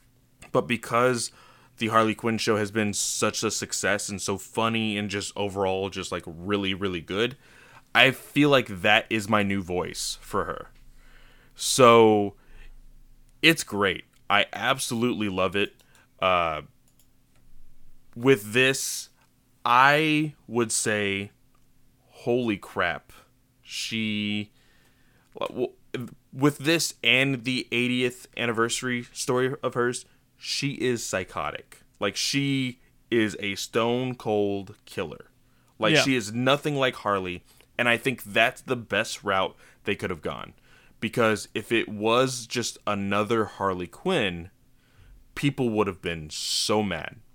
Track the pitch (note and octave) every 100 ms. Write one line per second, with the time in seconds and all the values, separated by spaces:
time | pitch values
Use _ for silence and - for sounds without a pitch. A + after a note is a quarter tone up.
0 | _ _ _ _ - C3 - A#2 - A#2+
1 | B2+ A#2+ - - - - - - A2 A2+
2 | A2 G#2 A#2 A2 - G#2+ G#2 A2 G#2 F#2+
3 | - - A2 - A2 - G2+ - F#2+ G2+
4 | - G2 - G2 - - A2+ A2+ A2 G#2
5 | G#2 G2+ - - G2+ F#2+ F#2+ F#2+ G2 F#2+
6 | F2 F2+ F2 D#2+ F#2 G2+ G2 F#2+ G2 F2+
7 | D#2+ F#2+ A#2+ C#3 - - - - - A#2
8 | C3 C3 - C#3+ D3 C3+ A#2 F#2+ G#2 G#2+
9 | - A2 G#2 G#2+ G2+ G2 F2 F2+ E2+ E2
10 | - - - G#2 F2 - - - - -
11 | - - - - - - - - B2 A#2
12 | A2+ G#2+ G2+ - - - - - - -
13 | - - - _ D#3 D#3+ - G2+ G2 F2
14 | - _ - G2+ - - A2+ C3+ - A#2
15 | B2 G2+ G#2+ F#2 F#2 G2 G2+ - _ _
16 | _ _ F#2 F2+ E2 D2+ D2+ _ _ _
17 | _ _ _ _ - - - - - -
18 | - A#2+ B2+ B2 G#2+ A#2 C3 C3+ - -
19 | - _ _ _ _ _ A#2 B2 C3+ D3
20 | D#3 D3+ D#3 - - A2+ A2+ - A2+ G#2+
21 | G2+ G2 G2+ - _ _ _ _ _ _
22 | _ - B2+ B2 A#2+ G2 - - F2+ D2
23 | - - - _ _ _ - - - A2+
24 | A2 G#2 G#2 G#2 G#2 _ _ _ _ _
25 | _ _ _ - - - - - _ B2+
26 | A#2 - _ C3 C#3+ C#3+ C#3 E3 - -
27 | A#2 B2 C#3 C3 A#2 B2+ - A#2 B2 B2
28 | B2 - - - A#2 A2+ A#2 - B2+ A#2+
29 | A#2+ - - B2+ B2+ C#3 B2+ B2 A#2+ B2
30 | - _ _ _ - - C#3 - B2+ A#2
31 | - F#2+ F2+ F2+ D2+ - - - _ _
32 | G2+ F#2+ - C#3 C#3 C3+ B2+ - _ _
33 | _ A#2 G#2+ E2 G2+ G2 - A#2 A#2 B2
34 | B2+ B2 A#2 G#2 G2+ G2+ F#2+ - - -
35 | E2+ - - _ _ _ _ - G#2+ D3
36 | B2+ B2+ G#2 A#2 B2+ C#3 D#3 C#3+ C3 -
37 | G#2 G2 F#2 F2 - _ _ - A#2+ A#2
38 | C#3 A#2+ G#2 G#2+ A#2 - - B2 G#2+ G2+
39 | A2+ - G2+ F#2+ F#2 - - _ - G2+
40 | G2 E2+ E2+ C2 G1+ - _ - _ _
41 | A2 - A2+ G#2 - A2+ - A2+ - G#2
42 | G#2+ A#2+ C3 B2 A2+ B2 A2 - - G2+
43 | G2 G2+ G#2+ A2+ G2+ - G2 F#2 F2 -
44 | F3+ F3+ G2+ F2 E2+ - _ _ _ _
45 | - - - - C#3+ C#3 B2 G#2+ G2 F2+
46 | F2+ E2+ D#2 - - - - G#2+ G#2 E2
47 | - - -